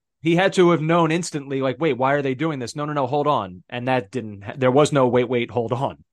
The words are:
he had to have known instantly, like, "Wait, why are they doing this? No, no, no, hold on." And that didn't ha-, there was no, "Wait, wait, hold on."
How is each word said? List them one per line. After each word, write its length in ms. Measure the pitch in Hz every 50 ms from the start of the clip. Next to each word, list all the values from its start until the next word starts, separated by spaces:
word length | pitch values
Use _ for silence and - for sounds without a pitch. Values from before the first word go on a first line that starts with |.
| _ _ _ _
he 140 | - 160 170
had 160 | 170 190 196 190
to 160 | 196 180 170
have 100 | 170 151
known 300 | 156 160 165 175 165 156
instantly, 500 | 160 175 175 - - 151 139 139 139 135
like, 180 | 131 135 123 123
"Wait, 160 | 165 160 127
why 200 | 117 127 135 139
are 80 | 147
they 120 | 139 135 131
doing 240 | 127 156 165 151 131
this? 160 | 120 110 -
No, 120 | 151 147
no, 80 | 151 147
no, 120 | 147 135
hold 200 | 117 143 147 143
on." 360 | 147 143 120 101 95 90 90 - _
And 180 | - 123 123 127
that 220 | 131 127 107 98
didn't 320 | - 123 107 107 104 101
ha-, 120 | 98 - -
there 140 | - 127 127
was 220 | 123 143 151 143
no, 140 | 151 139 127 123
"Wait, 200 | 113 123 123 117
wait, 220 | 127 120 120 117
hold 220 | - 120 113 113
on." 300 | 127 123 139 113 85 - _ _